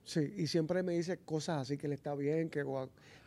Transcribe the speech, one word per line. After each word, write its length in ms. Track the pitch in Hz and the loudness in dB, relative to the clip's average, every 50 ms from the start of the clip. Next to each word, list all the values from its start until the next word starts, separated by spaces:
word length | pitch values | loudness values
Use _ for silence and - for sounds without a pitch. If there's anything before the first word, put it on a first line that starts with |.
| - | -12
Sí, 300 | - - 165 147 - 208 202 | -4 0 0 0 0 0 -2
y 100 | 165 139 | -2 2
siempre 340 | - 170 160 156 175 185 | 2 2 2 4 2 0
me 120 | 185 180 170 | 2 2 0
dice 260 | 170 170 175 180 160 | 0 0 0 -2 -4
cosas 420 | - - 156 156 143 - 165 143 131 | -4 -2 -2 -2 0 0 0 0 0
así, 140 | 123 143 139 | 0 -2 -2
que 100 | - 147 | 0 -2
él 60 | 143 | -2
está 220 | 139 - 147 143 | -2 -2 -4 -2
bien, 340 | 143 143 143 156 165 165 160 | 0 2 2 2 2 0 0
que 140 | - 147 143 | 0 -2 -2
coja, 240 | 135 135 135 131 131 - - - - - - - | 0 -2 -2 -4 -4 -10 -16 -20 -20 -20 -20 -16